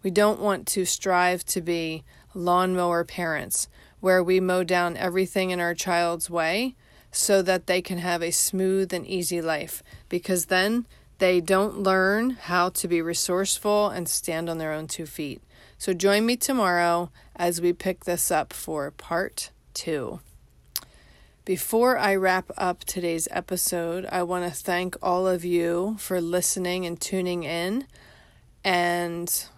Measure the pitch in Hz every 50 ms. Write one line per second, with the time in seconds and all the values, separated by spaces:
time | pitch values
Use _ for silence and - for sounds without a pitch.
0 | - 190 175 202 208 208 214 - - 208 196 - - - - 202 180 180 - -
1 | - 196 185 180 180 180 180 175 - - - 185 165 165 175 170 165 160 160 160
2 | - - - - - - - 196 175 180 175 180 185 185 185 180 175 175 170 170
3 | 170 - - - 175 165 160 147 - 185 - - - - - - - - _ -
4 | - 185 185 185 175 170 185 175 185 185 180 185 185 170 180 175 175 175 170 139
5 | 175 185 170 190 190 180 - 202 185 185 180 180 175 170 175 170 - 190 175 170
6 | 175 170 170 170 - - 170 170 160 160 175 208 247 262 247 _ _ - - -
7 | - _ - - - - 202 196 185 180 185 180 175 - 185 185 180 - 190 175
8 | 170 180 175 170 170 170 175 - - - - 185 190 190 190 190 196 180 - 175
9 | - - 190 185 175 - 180 170 160 160 160 147 - - - - - - - -
10 | - - - 175 - - 185 180 170 - 190 185 185 208 226 240 233 - - -
11 | - _ - _ 196 180 180 180 165 165 190 190 202 214 - - 196 190 190 190
12 | 185 190 202 214 233 254 254 - - - 175 180 175 180 175 - - 180 175 170
13 | 160 165 170 - - - 180 180 196 190 - - - 208 208 208 208 202 - -
14 | 170 160 - - - - 165 160 170 170 165 165 160 156 156 156 160 156 - -
15 | 165 147 - - 151 143 - - - _ _ - - - - - - - 190 175
16 | 185 196 202 208 220 233 247 247 - - 269 254 214 185 175 175 175 170 170 170
17 | 175 170 - - - - - - 175 175 175 165 170 175 175 - - 190 180 -
18 | - - 175 170 - - 180 156 143 - - - - - 160 151 139 143 - -
19 | - - 170 170 190 - - - - - _ _ _ _ - - - - 156 147
20 | 123 - - - - - - - - _ _ _ _ - _ - - - - -
21 | - - - - - - _ _ _ - 185 180 - - - 220 240 254 254 -
22 | - 202 196 190 190 190 180 185 185 _ - - - 180 175 - - - - 185
23 | 175 170 165 165 165 - - 175 175 - 185 175 - - - 175 170 170 170 185
24 | 190 - - 185 175 170 185 180 175 175 170 - - - 180 175 180 185 175 -
25 | - 185 175 180 185 190 185 175 170 180 175 175 170 170 170 170 185 208 220 202
26 | - - 190 180 170 165 170 180 175 - - 190 180 180 180 185 180 170 170 170
27 | - - - 190 180 180 175 175 165 143 165 170 170 185 208 254 277 - - -
28 | - - - - - - _ - _ _ - _ - 196 185 180 175 175 175 175
29 | 175 175 170 170 170 175 - - - - -